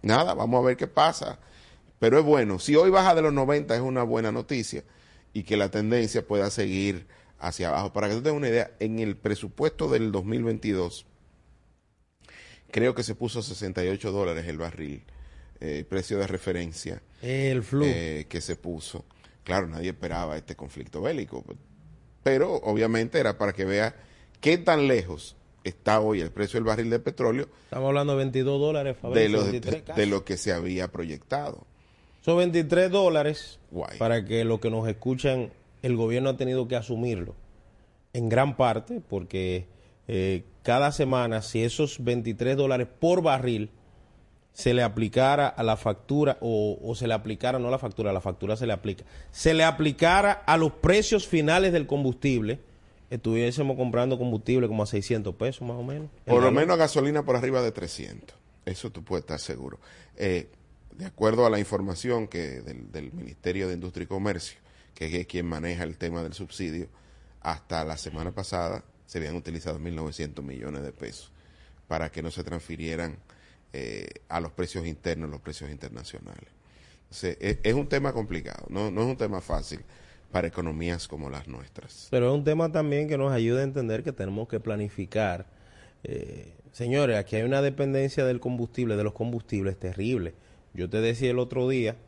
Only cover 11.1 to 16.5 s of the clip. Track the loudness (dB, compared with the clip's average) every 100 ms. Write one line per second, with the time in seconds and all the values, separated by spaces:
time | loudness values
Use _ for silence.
11.1 | _ _ _ _ _ _ _ _ _ _
12.1 | _ -20 -20 -20 -20 _ 2 2 2 -4
13.1 | -4 -4 -4 -8 -6 -6 -2 0 0 -2
14.1 | 0 0 -2 -6 -6 -8 -8 -10 -10 -14
15.1 | -20 -20 -20 -20 -12 -8 -8 -4 -6 -2
16.1 | -2 -2 -4 -4